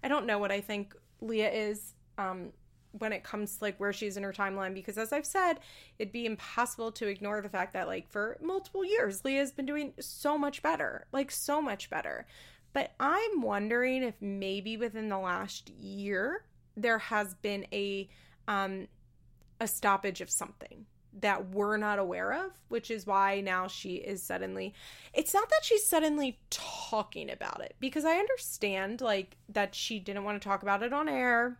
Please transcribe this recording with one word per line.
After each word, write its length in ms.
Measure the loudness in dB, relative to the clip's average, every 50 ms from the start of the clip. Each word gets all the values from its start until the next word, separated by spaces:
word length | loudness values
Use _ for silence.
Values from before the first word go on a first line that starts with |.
| 2
I 60 | 2
don't 160 | 2 2 2
know 120 | 2 2 2
what 140 | 2 2
I 80 | 0 0
think 340 | -2 -2 -4 -4 -4 -6 -12 -20 _ _ _ _
Leah 280 | -6 -2 0 2 2 4
is, 440 | 2 2 0 0 -2 -4 -6 -14 -18 -20 -20 -16 _ -4
um, 340 | -4 -4 -4 -6 -8 -12 -14 -18 -20 -20 -20 -20 _ _
when 220 | -10 -6 -4 -2 -2
it 100 | -4 -4
comes 340 | -6 -4 -4 -4 -4 -4 -4
to, 60 | -4
like, 160 | -4 -2 0
where 140 | -2 -2 0
she's 240 | 0 -4 -4 -4 -4
in 60 | -4
her 100 | -6 -2
timeline, 400 | -2 -2 -2 0 -2 -4 -4 -4
because 240 | -6 -8 -8 -4 -4
as 160 | -4 0 0
I've 120 | -2 -2
said, 360 | 0 2 4 4 4 2 0 -2 -18 -20 -20 -20 -20 -8 _
it'd 140 | -6 -6
be 140 | -4 -4 -2
impossible 680 | -2 -2 -4 -8 -6 0 0 0 0 0 -4 -6 -6 -4
to 140 | -4 -4 -4
ignore 320 | -4 -2 -2 -2 -2 -2
the 80 | -4 -4
fact 240 | -2 -2 -2 -2 -2
that, 140 | -4 -2 -2
like, 220 | -2 -4 -6 -6
for 280 | -4 -2 -2 -2 -4 -4
multiple 420 | -4 -2 -2 -2 -4 -4 -4 -2 0
years, 400 | 2 4 2 2 2 0 -2 -2
Leah's 300 | 0 2 2 2 0 0
been 120 | -6 -4
doing 280 | -2 -2 -2 -4 -4 -6 -10
so 360 | -10 -10 -10 -2 0 2 2 2
much 240 | 2 0 -2 0
better, 440 | 0 0 2 2 0 -2 -2 -6 -10 _ -2
like, 180 | -2 0 0
so 300 | -2 -4 0 0 2 2
much 280 | 2 0 -2 -4 -6 -6
better. 360 | -4 -4 -4 -4 -6 -6 -8 -12 -18 -20 -20 -20 -20 -20 _ -4 -2
But 180 | -2 -2 -2 -2 _
I'm 420 | 2 4 4 4 2 2 2 2
wondering 600 | 2 2 2 0 2 2 2 4 4 4 2 2 0
if 120 | 0 -2 -4
maybe 560 | -6 -6 -4 -2 -2 -2 -2 -2 -2 -4 -4
within 320 | -2 -2 -2 -2 -2 -2 0
the 100 | 0 0
last 520 | 0 0 0 0 -2 -6 -8 -12 -14 -16
year, 760 | -18 -14 -12 -10 -8 -6 -2 0 0 2 2 0 -2 -4 -8 -12 _ -20 _ -16 _
there 240 | 0 2 4 4 2
has 340 | 2 0 0 0 0 0 -6
been 300 | -6 -4 -4 -2 -2 -4 -6
a, 380 | -4 -4 -2 -2 -4 -6 -6 -10 -14 -20 -20 -20 -20 -12 -4 -2
um, 400 | 0 0 0 0 -2 -6 -8 -10 -16 -20 -20 -20 _ -20 -20 -20 -20 -20 -20 -20 -6 -4
a 60 | -2 -2
stoppage 520 | -2 2 4 4 4 4 2 -2 -4 -4
of 100 | -4 -2
something 560 | -2 -2 -2 -4 -10 _ -16 -16 -16 -18 -20 -20 -20 -20 _ -20 -10 0
that 300 | 2 4 4 4 0 -2
we're 260 | 0 2 4 4 4 2
not 200 | 2 2 2 2
aware 360 | 2 2 0 0 0 0 0
of, 180 | 0 -2 -4 -6 -12 -10 -4
which 240 | -4 -4 -2 -2
is 160 | -6 -4 0 2
why 320 | 4 6 6 6 4 2
now 280 | 2 0 0 0 0 -2
she 280 | -4 -8 -6 -6 -6
is 260 | -6 -4 -6 -6 -6
suddenly, 520 | -4 -4 -4 -4 -4 -4 -4 -4 -6 -6 -8 -12 -18 -18 -18 -18 -18 0 0
it's 200 | 0 2 4 4
not 160 | 4 4 6
that 140 | 4 4 6
she's 220 | 6 4 4 6
suddenly 520 | 4 4 6 4 4 2 2 0 0 -2 -6 -8 -6
talking 840 | -6 -6 -6 -8 -8 -8 -6 -2 0 0 -2 -2 -6 -10 -8 -8
about 300 | -8 -6 -6 -6 -6 -6
it, 120 | -8 -10 -8 -4
because 240 | -4 -2 0 2 4
I 140 | 4 4 4
understand, 840 | 4 2 0 -2 -2 -8 -4 -2 -2 0 0 0 -2 -2 -4 -2
like, 380 | 0 2 2 2 0 -4 -12 -20 -20 -4
that 260 | 2 2 2 2 0
she 240 | -4 -4 -4 -4 -4
didn't 280 | -4 -4 -4 -4 -2
wanna 140 | -2 -4 -4
talk 220 | 0 0 0 2
about 220 | 4 2 2 4 2
it 80 | 0
on 160 | 0 0 0 2
air 500 | 2 2 4 6 6 6 4 2 0 -6